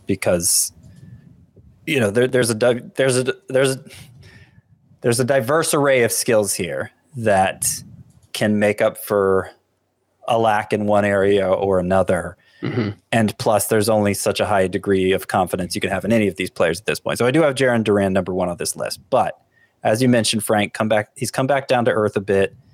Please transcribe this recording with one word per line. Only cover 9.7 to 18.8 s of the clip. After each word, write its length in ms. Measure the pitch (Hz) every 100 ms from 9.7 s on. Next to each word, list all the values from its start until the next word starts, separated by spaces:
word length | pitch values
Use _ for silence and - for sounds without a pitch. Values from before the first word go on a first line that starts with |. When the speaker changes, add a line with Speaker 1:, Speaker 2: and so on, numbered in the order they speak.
| _ _ _ _ _ -
Speaker 1:
a 100 | 117
lack 340 | 113 107 104
in 140 | 107 104
one 180 | 104
area 460 | 101 101 98 101 95
or 300 | 92 98 92
another. 560 | 90 95 92 87 85 - _ _
Speaker 2:
Mm-hmm. 280 | 120 117 107 101 _
Speaker 1:
And 260 | 117 107 -
plus, 280 | - 107 -
there's 220 | 110 104
only 260 | 107 104
such 240 | 98 110 95
a 80 | 98
high 220 | 101 92
degree 440 | 95 104 95 92
of 140 | 95 -
confidence 480 | 107 90 95 90
you 60 | 104
can 100 | 98
have 140 | 95
in 80 | 95
any 160 | 113 104
of 80 | 87
these 140 | 92
players 280 | - 90 85
at 80 | -
this 140 | 73
point. 180 | - 76
So 80 | 120
I 60 |
do 100 | 147
have 140 | 156 131
Jarren 260 | 131 120
Duran 300 | 107 101 98
number 200 | 95 90
one 160 | 92 90
on 100 | 87
this 180 | 82
list. 240 | 78